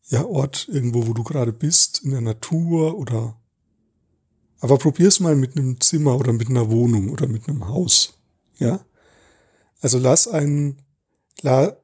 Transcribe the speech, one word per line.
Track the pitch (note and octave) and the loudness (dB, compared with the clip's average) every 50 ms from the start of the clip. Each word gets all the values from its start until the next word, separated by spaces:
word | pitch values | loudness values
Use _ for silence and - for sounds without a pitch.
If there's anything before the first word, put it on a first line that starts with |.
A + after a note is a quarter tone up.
| _ | _
ja, | - C#3 B2 E3+ | -2 -2 -2 -2
Ort | A#3+ G3 C#3 C3+ C#3 - - - - | -2 -2 -2 -2 -2 -4 -10 -10 -6
irgendwo, | G3+ C#3 B2 A#2+ A#2 A#2+ A2+ | -4 -4 -2 -2 -2 -2 -2
wo | A2+ | -2
du | A2+ A#2 A2+ | -4 -4 -6
gerade | - D3 C#3 A#2+ A#2 | -6 -4 -4 -2 -4
bist, | A2 A2+ - D3 - - - - - - - | -4 -4 -2 0 2 2 2 2 -2 -4 -4
in | C#3 | -4
der | C3+ B2+ | -4 -2
Natur | A#2 A2+ G#2+ A2 - - E3 D#3+ E3 E3+ E3+ E3 D#3 D#3 D#3+ | -2 -4 -4 -6 -6 -4 -2 -2 0 0 0 0 0 0 -2
oder... | G#3+ C#3 A2+ B2 A2 A2+ A2+ A2 _ _ _ _ _ _ _ _ _ _ _ _ _ _ _ _ _ _ _ _ _ _ _ _ _ | -6 -6 -4 -4 -4 -4 -6 -10 _ _ _ _ _ _ _ _ _ _ _ _ _ _ _ _ _ _ _ _ _ _ _ _ _
Aber | - A#2+ C#3 C3+ | 2 2 2 4
probier's | - D#3 C#3 - F3 G3+ G3 - | 4 0 2 4 4 4 4 4
mal | F#3 E3 D3+ | 2 2 2
mit | C#3 C3 B2+ - | 2 0 -2 -2
einem | D3+ C3+ C3 B2 B2+ | -4 -4 -4 -2 0
Zimmer | - - - D#3 D3+ C#3+ B2 | 0 0 0 2 2 2 2
oder | B2 B2 B2+ | 2 0 0
mit | A#2 A2+ A2+ A#2 | 0 -2 -2 0
einer | C3 A#2+ A#2 A2 | 0 0 2 2
Wohnung | A2+ A#2 A#2+ A#2+ A2+ G#2 F#2+ G#2 | 2 2 4 2 2 2 0 -2
oder | D3+ C#3+ D#3 | -2 -4 -4
mit | C3 A2 A2 - - | -4 -4 -6 -6 -6
einem | D3 C3 F#2 F2+ | -6 -6 -4 -4
Haus. | C3 F#3 F3+ - - - - - _ _ _ _ _ _ _ _ _ | -4 -4 0 2 2 2 2 -2 _ _ _ _ _ _ _ _ _
Ja? | _ - A#2+ F#3 G3 - _ _ _ _ _ _ _ _ _ _ _ _ _ _ _ _ _ _ _ | _ -2 -2 -2 -2 -6 _ _ _ _ _ _ _ _ _ _ _ _ _ _ _ _ _ _ _
Also | - C3 B2+ B2 | -2 0 0 2
lass | B2+ B2+ C#3+ E3+ - A#3 | 4 4 4 4 2 0
einen, | G#3+ D#3 D3 D3 C#3+ D3 D3 C#3+ C#3 - _ _ _ _ _ _ _ _ _ _ _ - | -2 -2 0 0 0 0 -2 -4 -6 -10 _ _ _ _ _ _ _ _ _ _ _ -4
la-, | - C#3 B2+ C3 C#3+ G3+ - _ | 0 2 4 4 4 2 -2 _